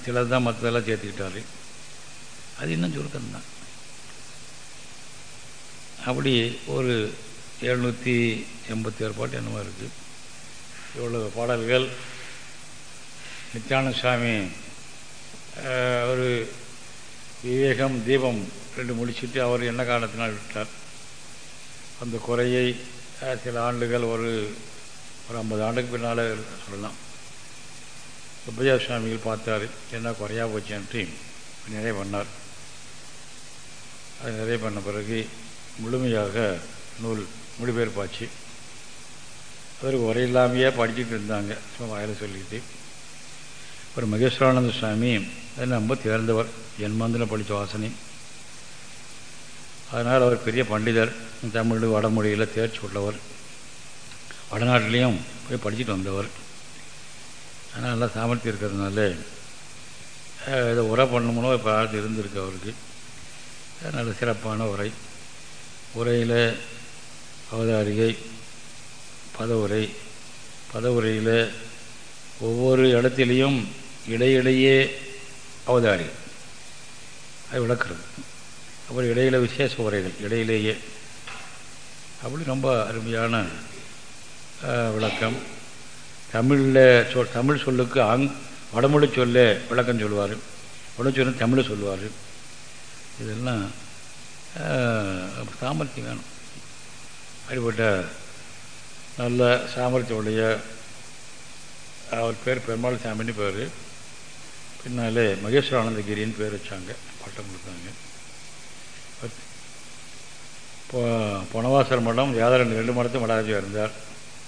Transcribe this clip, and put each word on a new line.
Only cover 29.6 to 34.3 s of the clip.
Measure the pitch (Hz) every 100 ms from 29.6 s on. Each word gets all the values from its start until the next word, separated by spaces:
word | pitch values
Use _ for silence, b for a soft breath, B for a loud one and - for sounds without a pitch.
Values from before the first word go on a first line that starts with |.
| 110 - -
என்ன | 117 117
குறையா | 104 104 113 113
போச்சேன்ட்டு | 107 98 104 95 120 87 78 - - - - 110
நிறைய | 107 113
பண்ணார். | 101 98 101 101 - - - - - - - - - - - - - - - - - - -
அது | 123